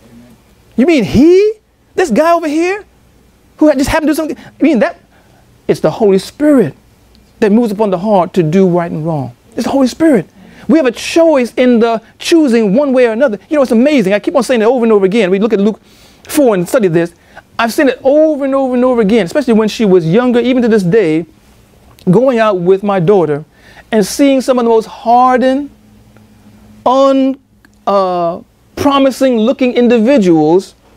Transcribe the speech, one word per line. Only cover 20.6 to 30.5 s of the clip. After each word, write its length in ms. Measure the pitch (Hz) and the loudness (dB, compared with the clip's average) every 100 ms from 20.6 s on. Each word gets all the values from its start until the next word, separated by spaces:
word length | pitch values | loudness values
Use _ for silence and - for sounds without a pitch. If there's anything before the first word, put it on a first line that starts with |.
to 40 | 233 | 0
this 140 | 220 | 0
day, 460 | 175 226 165 160 170 _ _ _ _ _ _ - 185 | 2 0 0 -2 -6 _ _ _ _ _ _ -8 -2
going 300 | 185 262 233 | 0 2 0
out 200 | 214 190 | 0 0
with 220 | 175 190 | 0 0
my 180 | 208 196 | 0 -2
daughter 440 | 165 208 156 143 156 _ - - - | 0 0 0 -4 -8 _ -20 -20 -6
and 120 | 220 190 | -2 -2
seeing 360 | - 277 269 | 0 0 2
some 160 | 262 247 | 0 -2
of 80 | 233 | 0
the 40 | |
most 160 | 226 - | 0 -2
hardened, 840 | - 226 240 254 247 262 269 285 - _ - _ - - _ _ - - - 247 | -6 0 2 2 0 0 -2 -6 -14 _ -20 _ -20 -20 _ _ -20 -20 -8 -2
un-, 520 | 269 277 269 269 262 _ _ _ _ - | 0 2 2 -2 -4 _ _ _ _ -4
uh, 540 | 196 185 180 170 180 - _ _ - | -2 -2 -2 -4 -6 -12 _ _ -6
promising 640 | 285 277 269 - 262 233 | -2 0 0 0 0 0
looking 360 | 220 - 254 | 0 0 -2
individuals 1000 | 240 240 240 214 285 185 160 151 | 0 2 2 2 2 2 2 2